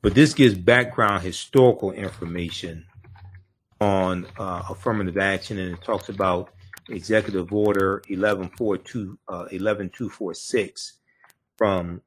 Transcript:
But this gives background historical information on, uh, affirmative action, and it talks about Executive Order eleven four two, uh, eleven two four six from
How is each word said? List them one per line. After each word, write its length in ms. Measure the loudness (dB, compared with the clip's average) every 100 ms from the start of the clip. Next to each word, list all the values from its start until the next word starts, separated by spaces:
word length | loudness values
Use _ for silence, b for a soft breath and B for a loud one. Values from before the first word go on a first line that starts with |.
But 120 | 4
this 200 | 6 6 8
gives 180 | 6
background 680 | 6 4 4 4 2 2 2
historical 680 | -4 -8 0 6 6 6 -2
information 920 | -4 -8 -8 -8 -6 -6 -8 -12 -14 -18 -20 -20 -20 -20 -20 _ _ _ _
on, 480 | 2 2 0 -2 -8 -10
uh, 260 | -8 -6 -8
affirmative 480 | -6 -2 -2 -2 0
action, 400 | 2 0 -4 -6
and 160 | -6 -8
it 80 |
talks 260 | -4 -6 -6
about 440 | -2 0 0 -4 -16 B -20 -12
Executive 640 | -12 0 0 2 -4 -2
Order 520 | 0 2 2 0 -2 -6
eleven 420 | -2 0 0 -4
four 280 | -6 -2 -2
two, 400 | -6 -10 -10 -12 -14
uh, 180 | -12 -10
eleven 380 | -4 -2 -2 -4
two 200 | -8 -10
four 240 | -8 -10 -10
six 640 | -2 -2 -2 -8 -18 _ b b b b _ _
from 440 | 0 0 -4 -10